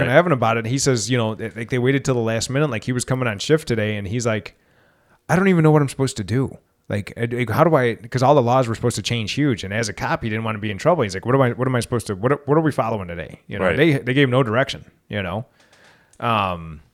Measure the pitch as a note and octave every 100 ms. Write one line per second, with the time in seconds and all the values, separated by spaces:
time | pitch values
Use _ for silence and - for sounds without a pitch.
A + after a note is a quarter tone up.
0 | A#2+ C#3+ F3 C3 A2+ A2+ A2+ C3+ C3+ B2
1 | G#2 B2 A2 G2+ A2 A2 A2+ B2+ B2 C#3
2 | C3+ B2 A2 A2+ - C3 D3+ G#2+ - B2
3 | - C3 B2 G2+ - D#3 - A2+ G#2+ G#2
4 | G2 A#2+ A2+ G#2+ - _ _ _ _ _
5 | _ _ - E3+ G3 F3 D#3 D3+ C#3 -
6 | C3+ - G2 B2 C3 - _ _ - G#2
7 | - - A#2 A#2+ A2+ G#2+ E3 D3+ A#2+ G#2+
8 | A#2 B2 C3 D3 A#2 C3 A#2 A2 B2 A2+
9 | - A#2 G#2 - D3 G#2 F#2+ G#2+ A2+ -
10 | C3 D#3+ A#2 A2 A2+ G#2+ G#2+ G2 D3+ F3
11 | G#2 F#2+ A2+ C3+ B2 A#2 B2+ B2 - A#2+
12 | - F#2 B2 C#3+ - D#3 D#3 - A2+ A2
13 | F2 E2+ D2+ - - G2+ F#2 D#2+ E3 C#3
14 | B2+ C3 C3+ B2 A#2+ A2+ C#3 - - _
15 | - G#2 F2+ G2+ B2+ _ _ _ _ _
16 | _ - A#2 A2 F#2+ F2 E2 D#2 _